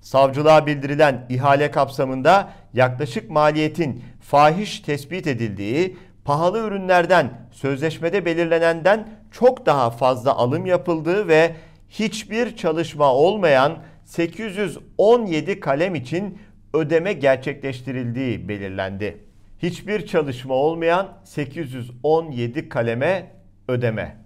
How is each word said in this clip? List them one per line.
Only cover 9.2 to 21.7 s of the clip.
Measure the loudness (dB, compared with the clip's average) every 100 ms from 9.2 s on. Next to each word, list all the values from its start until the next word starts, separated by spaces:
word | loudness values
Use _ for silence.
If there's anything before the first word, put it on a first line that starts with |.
| -20
çok | 2 2 2 0
daha | 2 2
fazla | 2 0 2 0 2
alım | 0 0 0
yapıldığı | -2 0 -2 0 -2 4
ve | 4 4 0 -18 -20 _
hiçbir | -6 -6 -6 -8 -4 -4 -2
çalışma | -4 -2 -4 2 2
olmayan | 6 4 4 4 4 4 0 -14 -20
sekiz | -14 -4 -4 -4 -10 -4
yüz | -6 -6 -18 0
on | 4 4 2
yedi | -2 -2 -6
kalem | -2 0 0
için | -4 -6 -6 -6 -12 -20 -20 -6
ödeme | -4 2 0 0
gerçekleştirildiği | 0 2 2 -2 -8 -8 -10 -8 -6 -6 -4 -4 -4 -6
belirlendi. | -8 -8 -6 -6 -4 -8 -8 -20 _ -20 -8
Hiçbir | -8 -6 -6 -6 -2
çalışma | -2 -2 -6 -4
olmayan | 0 0 0 0 0 -2 -10
sekiz | -14 -8 -8 -8 -10